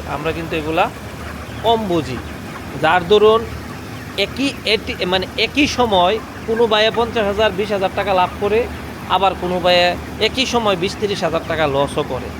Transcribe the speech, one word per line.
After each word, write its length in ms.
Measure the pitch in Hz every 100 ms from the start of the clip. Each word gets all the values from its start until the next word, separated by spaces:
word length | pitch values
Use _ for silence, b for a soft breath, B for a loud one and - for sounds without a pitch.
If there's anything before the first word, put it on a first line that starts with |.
| 147
আমরা 240 | 143 156
কিন্তু 240 | 165 160 165
এগুলা 340 | 151 165 220 - - - - - - -
কম 240 | 220 226 208
বুঝি। 300 | 170 131 120 - - - - - -
যার 260 | 156 180 170
দরুন 380 | 208 214 226 226 - - - - - - -
একই 360 | 196 - 269 - 202
এটি, 400 | 220 - 196 180
মানে 220 | 185 185 -
একই 300 | 214 269 294
সময় 520 | - 240 190 175 214 - - -
কোনো 200 | 226 233
ভাইয়ে 240 | 214 220 214
পঞ্চাশ 300 | 233 226 202
হাজার, 260 | 202 220
বিশ 200 | 180 208
হাজার 180 | 202 190 208
টাকা 180 | 196
লাভ 160 | 185 180 -
করে, 280 | 202 220 233 - - - -
আবার 220 | 185 190 180
কোনো 180 | 180 180
ভাইয়ে 360 | 175 180 175 165 - -
একই 260 | 214 226 254
সময় 300 | 240 214 185
বিশ 200 | 190 -
তিরিশ 240 | 208 196
হাজার 180 | 170 160 -
টাকা 200 | 160 151
লসও 360 | 139 139 -
করে। 220 | 135 127 117 -